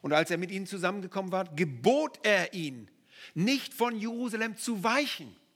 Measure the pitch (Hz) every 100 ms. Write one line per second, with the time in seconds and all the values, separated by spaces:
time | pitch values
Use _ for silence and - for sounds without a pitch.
0 | 143 151 160 170 180 196 190 196 180 202
1 | 185 196 185 185 185 151 170 123 147 277
2 | 311 - 214 202 170 190 151 123 101 _
3 | _ - - - 202 269 - - 233 220
4 | 220 233 247 214 226 208 - 214 220 262
5 | 285 - 131 87 _